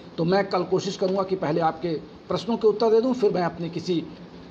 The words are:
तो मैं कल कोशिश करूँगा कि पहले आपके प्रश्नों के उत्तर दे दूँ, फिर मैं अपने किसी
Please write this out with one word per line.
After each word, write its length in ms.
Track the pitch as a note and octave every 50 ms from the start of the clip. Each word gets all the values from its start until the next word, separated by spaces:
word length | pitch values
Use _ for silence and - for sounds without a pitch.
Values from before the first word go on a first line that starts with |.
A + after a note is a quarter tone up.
| - - - -
तो 60 | E3
मैं 260 | E3 F#3+ G3+ G3 G3
कल 140 | - F3+ F3
कोशिश 340 | F3+ F#3 F3 - G3 F#3 -
करूँगा 260 | G3+ F#3 F#3+ G3 F#3
कि 120 | - F#3+
पहले 260 | - F3+ C#3+ D#3 E3+
आपके 280 | E3 D#3+ D#3+ - F3 F3 D#3+ C#3+ - - - - - -
प्रश्नों 280 | F#3 E3+ F3 F#3+ A#3 -
के 100 | A3 A3
उत्तर 240 | G3+ G#3 A#3 A3+
दे 100 | G#3+ A3+
दूँ, 120 | A3 C4 A#3+
फिर 200 | - G3+ G#3 E3+
मैं 100 | F3+ F3
अपने 260 | E3 - - E3+ D#3+
किसी 340 | D#3+ E3+ - F3+ F3+ D#3+ - - - - - - - - - -